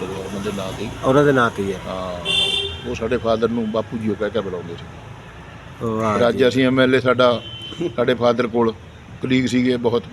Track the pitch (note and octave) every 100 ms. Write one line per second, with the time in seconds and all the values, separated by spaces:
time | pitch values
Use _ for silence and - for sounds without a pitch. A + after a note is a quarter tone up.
0 | F#2 F#2+ F#2+ G2+ G#2 G2 F#2+ F#2 G#2+ -
1 | C3 C3 D3 C3 A#2 G#2 G2 F#2 F2 F#2
2 | F#2 F2 E2+ - - - - F2+ A#2+ A#2+
3 | A2+ A#2+ A2+ A2+ A2+ A#2 A2 A2 - A#2
4 | A2 G2 G#2 G#2+ G2 F2 E2+ E2 - -
5 | - - - - - - - - A#2+ A2
6 | A2 G#2 A#2+ B2 B2 B2 C3 C3 B2+ C3
7 | B2+ B2 B2 A2+ - - - - E3+ -
8 | B2 A#2+ A#2+ A#2 A#2+ A#2 A2+ - - -
9 | - - B2+ C3 B2 B2 B2+ B2 A#2+ A#2
10 | -